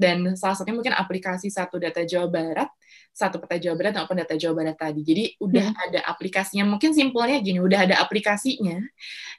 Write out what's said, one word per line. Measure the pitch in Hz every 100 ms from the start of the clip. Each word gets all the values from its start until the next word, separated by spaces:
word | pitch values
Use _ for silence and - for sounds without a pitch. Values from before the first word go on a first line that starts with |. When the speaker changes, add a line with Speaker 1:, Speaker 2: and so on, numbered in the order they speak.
Speaker 1:
dan | 180 175 180
salah | 185 196 196
satunya | 190 233
mungkin | 247
aplikasi | - 190 185 185 180 196
Satu | 190 180 180
Data | 170 170
Jawa | 170 175 175
Barat, | 170 160 160 294 _ _ - _
Satu | - 196 180
Peta | - 175
Jawa | 175 165
Barat, | 202
dan | 202
Open | 165 180
Data | 165
Jawa | 156 165 160
Barat | 156 156
tadi. | 156 151 151
Jadi | 175 226 -
udah | 202 233 208
Speaker 2:
Hmm. | 208 175
Speaker 1:
ada | 180 -
aplikasinya, | 175 190 190 196 202 202
mungkin | 208 311
simpelnya | 302 269 233 240 285
gini, | 190 180
udah | 185 196 185
ada | 170
aplikasinya, | - 208 214 208 262 - 185 175 254 - - - -